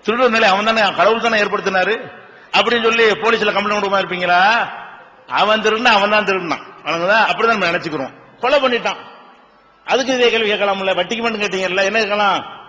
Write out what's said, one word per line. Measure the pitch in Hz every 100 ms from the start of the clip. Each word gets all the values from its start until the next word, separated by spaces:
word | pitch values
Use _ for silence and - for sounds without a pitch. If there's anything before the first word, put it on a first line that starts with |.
திருடுற | - 233 254
நிலை | 226 220
அவன் | 190 214
தானே, | 226 202 160
கடவுள் | 185 226
தானே | 233 220
ஏற்படுத்தினாரு | 202 202 185 190 185 233 - - - - -
அப்படின்னு | 180 208 240 226
சொல்லி | 226 226 196
போலீஸ்ல | 220 226 208
கம்ப்ளைண்ட் | 196 208 208
கொடுக்காம | 196 196
இருப்பீங்களா? | 185 180 180 175 196 233 196 - - - - - - 131
அவன் | 202 214
திருடுனா | 208 220 247
அவன் | 208 202
தான் | 214 196
திருடுனான், | 190 170 135 - -
வணங்குதா? | 147 165 180 220 185
அப்படிதான் | 185 226 220
நம்ம | 175
நினைச்சுக்கிறோம். | 170 170 147 131 - - -
கொலை | 240 285
பண்ணிட்டான், | 262 233 196 180 - - - - _ _ _ _ -
அதுக்கு | 226 254
இதே | 254 240
கேள்வி | 226 214
கேட்கலாம்ல? | 208 202 196 190 180
வட்டிக்கு | 180 226
மட்டும் | 233 220
கேட்டீங்கல்ல, | 208 190 185 185 196
என்ன | 220
கேட்கலாம்? | 208 208 202 165 117 -